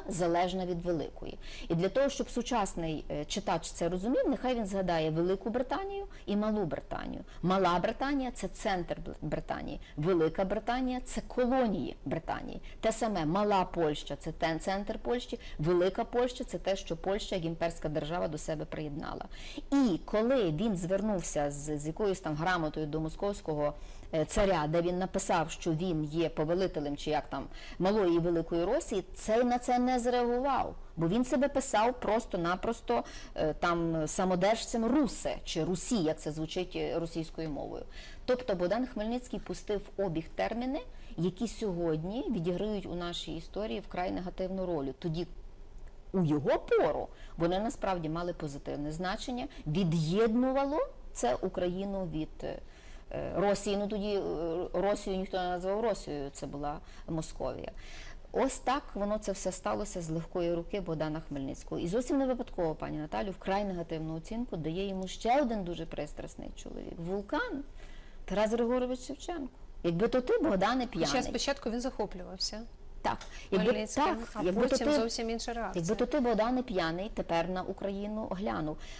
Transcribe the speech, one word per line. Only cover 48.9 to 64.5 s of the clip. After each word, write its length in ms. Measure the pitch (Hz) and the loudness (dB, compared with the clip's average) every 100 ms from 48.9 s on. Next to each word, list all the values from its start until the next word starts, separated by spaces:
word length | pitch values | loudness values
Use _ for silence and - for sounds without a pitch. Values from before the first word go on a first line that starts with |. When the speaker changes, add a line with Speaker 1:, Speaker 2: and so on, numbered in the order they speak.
Speaker 1:
значення, 560 | 160 180 214 - 247 277 - - | -2 -2 -2 -4 -4 -6 -6 -2
від'єднувало 1120 | 156 185 165 156 190 226 226 262 262 277 302 571 - - | 2 4 4 4 4 6 6 4 4 2 2 -2 -6 -10
це 220 | - 240 247 | -2 0 2
Україну 760 | 190 185 180 180 202 196 180 | 0 0 0 0 -2 -2 -2
від, 300 | 156 156 - | -2 -4 -6
е, 160 | - - - - - - - - 151 - | -8 -8 -10 -16 -16 -14 -8 -6 -4 2
Росії. 420 | 196 196 214 202 | 4 4 2 0
Ну, 100 | 208 | 0
тоді, 280 | 214 208 202 | 0 0 0
е, 60 | 170 156 165 165 180 | 0 -2 -2 -2 -2
Росію 440 | 170 196 202 - 190 | 0 2 2 0 -2
ніхто 200 | 190 190 | -2 -2
не 120 | 180 | 0
називав 320 | 180 185 202 | 0 0 2
Росією, 480 | 233 196 - 147 139 | 2 0 -2 -4 -4
це 120 | - 147 | -6 -8
була 340 | 143 143 151 - - - | -4 -4 -6 -10 -12 -4
Московія. 640 | 165 160 - 131 - - - - - - - - | -4 -4 -4 -4 -4 -8 -10 -12 -12 -12 -14 -6
Ось 260 | - 262 - | 0 2 2
так 260 | - 277 - | 0 0 0
воно 240 | 208 202 214 | -4 -2 0
це 140 | 214 | -2
все 200 | 190 185 | -2 -2
сталося 500 | 180 208 214 208 180 | -2 -2 -2 -2 -4
з 80 | 160 | -2
легкої 440 | 160 165 185 170 | -2 -2 0 2
руки 280 | 170 170 202 | 0 -2 -4
Богдана 400 | 180 160 156 156 - | -2 -2 -2 -2 -4
Хмельницького. 540 | 143 135 117 - 156 | -4 -4 -6 -6 -2
І 60 | 170 | 0
зовсім 300 | 214 254 285 | 0 2 2
не 80 | 269 | 2
випадково, 500 | 254 - - 165 156 | 0 -4 -2 -2 -2
пані 220 | 147 151 | -4 -6
Наталю, 340 | 151 208 214 | -4 -4 -4
вкрай 340 | 185 - 190 208 | -4 0 0 0
негативну 500 | 175 170 160 160 160 | -2 -4 -4 -4 -6
оцінку 420 | 160 220 247 | -6 -4 -4